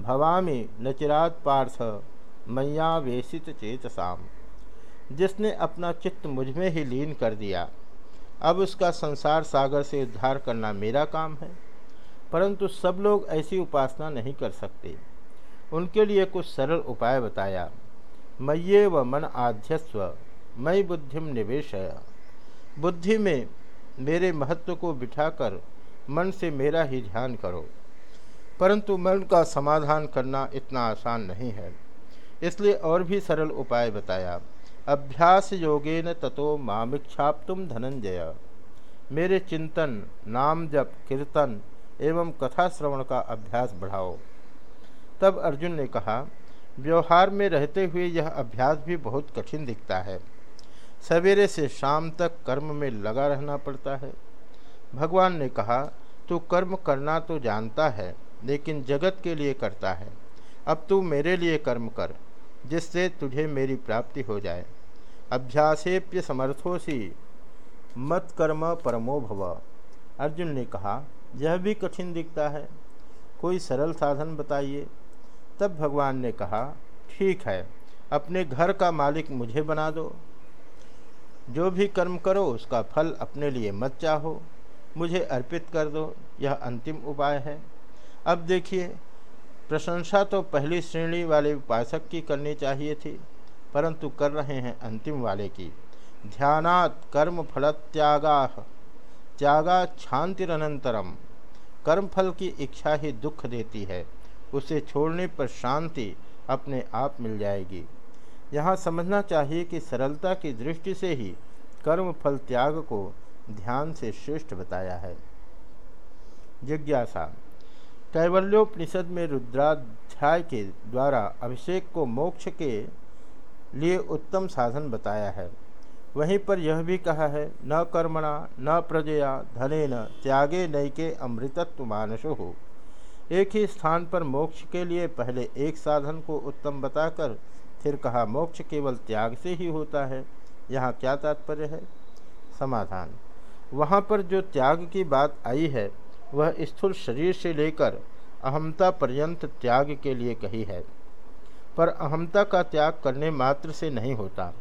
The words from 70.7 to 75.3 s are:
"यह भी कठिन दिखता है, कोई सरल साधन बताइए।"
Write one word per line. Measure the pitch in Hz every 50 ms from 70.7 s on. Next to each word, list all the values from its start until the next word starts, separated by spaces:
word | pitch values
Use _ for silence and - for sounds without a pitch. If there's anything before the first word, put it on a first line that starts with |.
| - 95 98 101 104 131 151 - - - - - -
"यह | 127 139 160 170
भी | 180 180 208 220
कठिन | 214 196 175 - - 180 180 170
दिखता | 165 160 165 - 156 147 147
है, | 147 151 151 151 - - - - - - - - - - - - - -
कोई | - 170 185 180
सरल | - - 131 127 147 165 156
साधन | - 151 143 143 135 151 160 160
बताइए।" | 147 143 143 147 143 143 135 139 143 - - - - - - - - - -